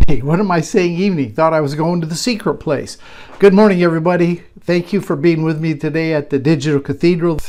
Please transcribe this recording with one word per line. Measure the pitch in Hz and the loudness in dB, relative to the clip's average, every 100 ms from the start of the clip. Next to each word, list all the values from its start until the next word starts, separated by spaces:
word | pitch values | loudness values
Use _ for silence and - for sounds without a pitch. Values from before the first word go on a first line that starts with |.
| - | 8
<laughs> | 127 | 6
What | 139 170 | 2 0
am | 202 | 0
I | 170 | -2
saying | 156 202 175 170 | 0 -2 0 0
evening? | 202 165 120 | -2 -2 -4
Thought | 107 160 160 | 0 0 2
I | |
was | 143 | -2
going | 147 160 175 | -2 -2 -2
to | 160 | -4
the | |
secret | 165 247 214 165 143 | -6 -4 -4 -4 -6
place. | 160 131 - - - - - - | -4 -6 -6 -16 -20 -20 -16 2
Good | 196 190 | 4 6
morning, | 214 180 | 4 4
everybody. | 175 160 165 175 175 175 - - | 0 0 0 0 0 -2 -10 -14
Thank | - 175 175 | -4 -4 -2
you | 196 | -6
for | - 147 | -4 0
being | 170 160 | 0 0
with | 160 156 | -2 -2
me | 160 | -4
today | 151 156 160 165 | -4 -4 -4 -2
at | 156 143 | -4 -2
the | 139 | -2
Digital | 123 156 147 143 | 0 0 0 -2
Cathedral. | 143 139 170 175 170 151 | -2 -2 0 0 -2 -2